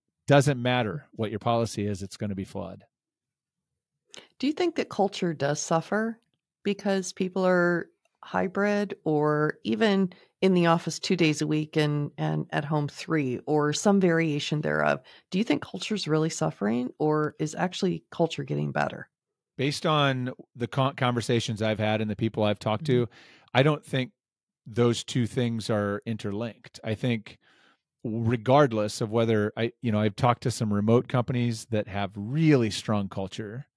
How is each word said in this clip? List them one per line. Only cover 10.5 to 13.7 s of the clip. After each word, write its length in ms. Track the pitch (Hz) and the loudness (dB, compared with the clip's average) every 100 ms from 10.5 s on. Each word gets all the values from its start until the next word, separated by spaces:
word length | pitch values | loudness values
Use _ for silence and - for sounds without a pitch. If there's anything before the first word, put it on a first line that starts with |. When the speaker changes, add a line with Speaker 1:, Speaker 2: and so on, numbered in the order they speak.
Speaker 2:
the 140 | 180 170 | 6 6
office 320 | 170 165 - | 4 0 -6
two 160 | - 175 | -2 2
days 260 | 160 151 | 2 2
a 60 | 151 | 0
week 280 | 156 151 156 | -2 0 0
and, 360 | 151 147 147 - | 2 0 -2 -4
and 280 | 156 156 - | -4 -2 -2
at 140 | 156 147 | -4 -2
home 220 | 151 147 | -2 -2
three 520 | - - 160 135 120 - | -6 -2 -2 0 -4 0
or 280 | 151 147 | 0 2